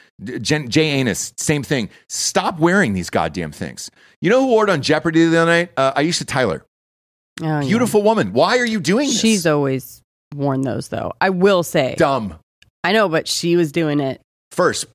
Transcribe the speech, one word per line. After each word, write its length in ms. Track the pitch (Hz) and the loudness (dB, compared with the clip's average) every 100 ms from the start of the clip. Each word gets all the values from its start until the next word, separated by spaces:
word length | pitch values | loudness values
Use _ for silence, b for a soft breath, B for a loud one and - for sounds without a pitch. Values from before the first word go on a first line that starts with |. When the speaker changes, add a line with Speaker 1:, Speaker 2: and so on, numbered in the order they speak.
| B - | B -16
Speaker 1:
D-, 160 | 98 117 | -12 -8
Jen, 320 | 110 151 127 | -4 -4 0
Jay 180 | 147 156 | 0 2
Anus, 420 | 139 127 90 - - | 0 -2 -2 -6 -8
same 260 | - 147 | -2 -2
thing. 280 | 127 139 101 b b | -2 -4 -4 b b
Stop 500 | - - 190 196 175 | -6 -4 -2 -2 0
wearing 360 | 165 196 143 | 2 4 2
these 160 | 95 85 | 0 -2
goddamn 420 | 101 82 78 80 | -2 -2 -4 -8
things. 380 | 76 80 - - b b b | -8 -12 -10 -18 b b b
You 80 | 165 | 0
know 100 | 247 | 2
who 60 | 269 | 4
wore 180 | 220 | 2
it 60 | 214 | 2
on 100 | 160 | 0
Jeopardy 460 | 135 156 170 165 165 | 2 0 2 2 4
the 160 | 165 | 4
other 80 | 165 | 4
night? 220 | 170 175 - | 2 0 0
Uh, 160 | 135 | 0
Aisha 340 | 139 156 165 131 | 2 0 -2 -4
Tyler. 380 | 139 113 71 - _ _ _ _ _ _ - | -2 0 -2 -8 _ _ _ _ _ _ -8
Speaker 2:
Oh, 20 | |
yeah. 160 | 160 151 | -4 -2
Speaker 1:
Beautiful 420 | 139 220 247 214 | 0 0 2 2
woman. 300 | 208 220 107 | 2 2 0
Why 260 | 110 170 247 | 2 2 2
are 80 | 240 | 0
you 140 | 220 | -2
doing 280 | 147 208 285 | 0 0 0
this? 120 | 233 | 0
Speaker 2:
She's 260 | 226 214 165 | 2 2 2
always 540 | 147 139 131 - - _ _ _ | 2 0 -2 -6 -18 _ _ _
worn 280 | 143 143 135 | -6 -2 -2
those, 260 | 135 104 - | -2 -4 -6
though. 240 | - 95 - | -8 -8 -2
I 100 | 190 | -2
will 320 | 180 196 185 | 2 4 4
say. 320 | 160 170 131 - | 2 0 -2 2
Speaker 1:
Dumb. 420 | 156 131 104 80 _ _ _ _ | 0 2 -4 -10 _ _ _ _
Speaker 2:
I 100 | 170 | 0
know, 160 | 220 196 | 2 2
but 180 | 156 - | 0 -2
she 280 | - 170 175 | -4 0 2
was 160 | 160 | 2
doing 280 | 165 156 147 | 0 -2 0
it. 200 | 135 - _ _ _ | -2 -6 _ _ _
Speaker 1:
First, 340 | - 165 104 - | 0 0 0 -8